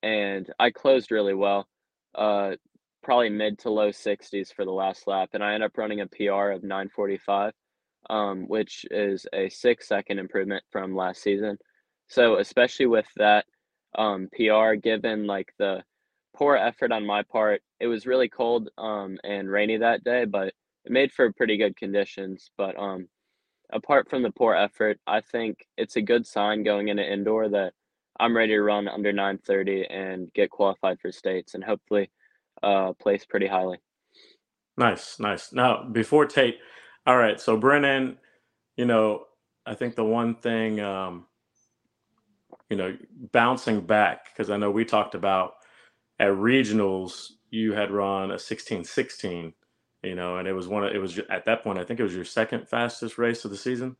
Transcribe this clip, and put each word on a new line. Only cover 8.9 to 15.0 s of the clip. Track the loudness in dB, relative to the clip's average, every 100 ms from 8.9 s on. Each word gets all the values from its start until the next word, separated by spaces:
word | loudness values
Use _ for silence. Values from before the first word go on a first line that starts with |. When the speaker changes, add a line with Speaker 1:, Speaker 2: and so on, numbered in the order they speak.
Speaker 1:
is | -2 -2 -2 -6
a | -4 -4
six-second | 0 0 0 0 -4 -2 -6
improvement | -4 -4 -4 -6 _
from | -8 -6 -4
last | -4 -2
season. | 0 0 0 -6 _ _ _ _ _
So | 4 6 6
especially | 2 2 2 4 4
with | 4 0 2
that, | 6 6 4 _ _ _ _ -2
um, | -2 -2 -8
P | 0 4
R, | 6 4 2
given, | 0 0